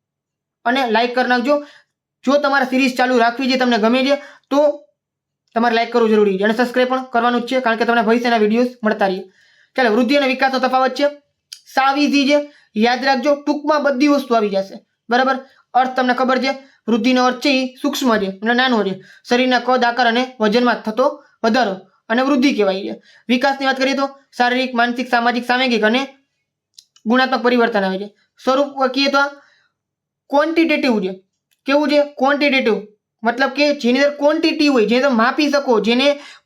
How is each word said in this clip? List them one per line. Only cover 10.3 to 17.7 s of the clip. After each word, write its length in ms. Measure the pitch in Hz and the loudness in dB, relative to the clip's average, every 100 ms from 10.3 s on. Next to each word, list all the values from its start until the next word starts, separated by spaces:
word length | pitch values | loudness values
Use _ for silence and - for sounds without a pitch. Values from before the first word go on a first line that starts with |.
| 269 269 254 | 0 -2 0
તફાવત 360 | 247 262 262 | 0 0 0
છે, 80 | 262 285 294 _ _ _ - - | 0 -4 -4 _ _ _ -20 -6
સાવ 240 | 269 269 285 | -2 0 2
ઈઝી 300 | 285 277 269 | 0 2 2
છે, 240 | 294 294 - _ 214 | 0 -2 -12 _ 0
યાદ 280 | 233 240 | 0 2
રાખજો, 300 | 269 254 285 | 0 0 0
ટૂંકમાં 480 | 285 294 294 294 302 | 0 -2 -2 0 0
બધી 240 | 277 247 294 | 0 2 2
વસ્તુ 260 | 285 - | 2 0
આવી 160 | 226 208 | 0 0
જશે. 360 | 196 196 - _ _ - | -2 -4 -10 _ _ -2
બરાબર? 260 | 247 262 262 - _ _ | 0 0 -2 -8 _ _
અર્થ 220 | 247 254 | 0 0
તમને 180 | 254 247 | 0 0
ખબર 260 | 247 254 254 | 0 0 0
છે, 120 | 269 269 - _ - | -2 -6 -12 _ -2
વૃદ્ધિનો 380 | 226 247 254 | 0 2 2
અર્થ 140 | 254 247 | 2 0
છે 100 | 294 | 0
ઈ 260 | 262 254 | 0 -2